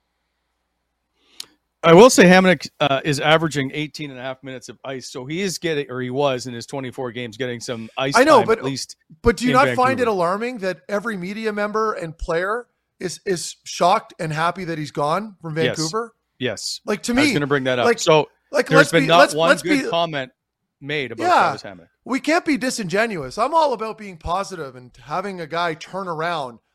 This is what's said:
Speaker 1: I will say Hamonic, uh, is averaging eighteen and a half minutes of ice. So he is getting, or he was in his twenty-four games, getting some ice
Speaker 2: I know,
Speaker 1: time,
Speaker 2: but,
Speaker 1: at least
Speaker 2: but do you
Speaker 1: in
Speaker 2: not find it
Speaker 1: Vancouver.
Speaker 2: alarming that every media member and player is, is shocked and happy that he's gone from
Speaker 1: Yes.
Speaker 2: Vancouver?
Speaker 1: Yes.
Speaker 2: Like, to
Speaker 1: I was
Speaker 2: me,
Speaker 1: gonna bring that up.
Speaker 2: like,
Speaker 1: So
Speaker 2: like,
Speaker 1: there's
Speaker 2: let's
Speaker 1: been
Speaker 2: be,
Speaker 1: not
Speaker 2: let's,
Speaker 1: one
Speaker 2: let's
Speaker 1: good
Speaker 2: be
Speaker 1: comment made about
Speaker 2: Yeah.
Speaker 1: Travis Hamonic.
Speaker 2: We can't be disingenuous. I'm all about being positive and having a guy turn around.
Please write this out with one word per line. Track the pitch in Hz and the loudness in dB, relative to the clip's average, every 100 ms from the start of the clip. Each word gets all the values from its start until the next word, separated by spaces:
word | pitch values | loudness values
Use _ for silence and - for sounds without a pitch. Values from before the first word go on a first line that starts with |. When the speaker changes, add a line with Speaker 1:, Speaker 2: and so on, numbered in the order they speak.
| _ _ _ _ _ _ _ _ _ _ _ _ _ _ - _ _ _ 165 | _ _ _ _ _ _ _ _ _ _ _ _ _ _ -20 _ _ _ 6
Speaker 1:
I | |
will | 165 254 | 10 10
say | 269 | 10
Hamonic, | 180 185 190 165 - _ | 8 8 6 2 -2 _
uh, | 147 135 | 0 0
is | 160 139 | -2 0
averaging | 151 160 160 143 135 | 4 4 2 -2 -4
eighteen | 147 151 - 151 | -6 -8 -10 -14
and | 127 | -10
a | |
half | 131 131 | -12 -12
minutes | 135 131 - | -14 -14 -16
of | 110 127 | -16 -12
ice. | 135 - | -12 -12
So | 139 131 | -14 -8
he | 160 | -6
is | 196 151 | -4 -4
getting, | 170 151 139 | -4 -4 -4
or | 123 | -6
he | 127 | -6
was | 127 143 127 127 | 0 0 0 -6
in | |
his | 117 - | -12 -10
twenty-four | 143 131 117 127 | -10 -10 -8 -10
games, | 113 120 107 | -8 -12 -6
getting | 127 120 | -6 -6
some | - 117 110 - | -8 -10 -10 -6
ice | 135 208 | -2 2
Speaker 2:
I | |
know, | 285 269 | 6 4
Speaker 1:
time, | 202 | 4
Speaker 2:
but, | 220 | -2
Speaker 1:
at | |
least | 135 131 - - _ - | -2 -8 -10 -16 _ -4
Speaker 2:
but | 233 190 | -2 0
do | |
you | 247 | 0
Speaker 1:
in | 254 | 2
Speaker 2:
not | 269 247 | 2 2
find | 254 262 | 0 0
it | 233 | -2
Speaker 1:
Vancouver. | |
Speaker 2:
alarming | 196 170 202 240 247 | 0 -2 -2 -6 -6
that | 185 180 - | -6 -6 -6
every | 202 220 202 | -6 -4 -8
media | 175 208 220 | -8 -6 -6
member | 208 208 214 220 | -4 -4 -2 -2
and | 208 170 156 | -4 -8 -10
player | - 165 190 233 233 _ _ _ | -4 -2 0 -4 -6 _ _ _
is, | 185 - 208 | -10 -8 -4
is | 175 - - - | -4 -4 -12 -14
shocked | - 170 214 - - | 0 2 2 -2 -10
and | 165 | -6
happy | 151 170 175 | -2 -2 -4
that | 175 165 | -8 -6
he's | 147 | -6
gone | - 147 175 220 185 | -4 -2 -2 -4 -12
from | 165 156 | -8 -2
Speaker 1:
Yes. | 156 104 | -2 -2
Speaker 2:
Vancouver? | 160 214 233 _ _ _ | -4 -4 -8 _ _ _
Speaker 1:
Yes. | 123 98 - - - | -6 -6 -8 -10 -6
Speaker 2:
Like, | 208 | -6
to | - | 0
Speaker 1:
I | 240 | 2
was | 294 | 2
Speaker 2:
me, | |
Speaker 1:
gonna | 180 143 | 2 0
bring | 143 131 | 0 0
that | 127 | 2
up. | 170 | 2
Speaker 2:
like, | - | 2
Speaker 1:
So | - 156 143 _ _ | 4 4 4 _ _
Speaker 2:
like, | 285 - | -2 4
Speaker 1:
there's | - | 6
Speaker 2:
let's | 294 | 6
Speaker 1:
been | 165 | 4
Speaker 2:
be, | 156 | 6
Speaker 1:
not | 165 | 6
Speaker 2:
let's, | 285 151 | 6 4
Speaker 1:
one | 165 | 2
Speaker 2:
let's | 170 | 2
Speaker 1:
good | 165 277 | 2 0
Speaker 2:
be | - | 0
Speaker 1:
comment | 170 170 147 131 _ _ _ _ _ | -2 -2 -4 -8 _ _ _ _ _
made | 139 151 123 | -8 -6 -6
about | 113 | -4
Speaker 2:
Yeah. | 339 320 180 135 | 2 4 2 0
Speaker 1:
Travis | |
Hamonic. | 104 90 82 _ - | -10 -18 -20 _ -8
Speaker 2:
We | 254 | -6
can't | - 330 349 | 0 0 0
be | 262 | -2
disingenuous. | 254 - 185 190 233 185 131 196 | -2 -4 -4 -2 -2 -4 -8 -4
I'm | 247 | 0
all | 330 302 | 2 2
about | 220 220 214 | 0 -6 -10
being | 208 170 | -14 -12
positive | 160 180 196 185 139 127 | -6 -4 -4 -10 -12 -14
and | 127 - | -20 -20
having | 127 165 202 185 | -8 -8 -6 -10
a | 156 | -8
guy | 160 175 | -4 -4
turn | 160 - 185 190 | -4 -10 -10 -8
around. | 156 165 170 127 117 _ | -6 -4 -4 -6 -12 _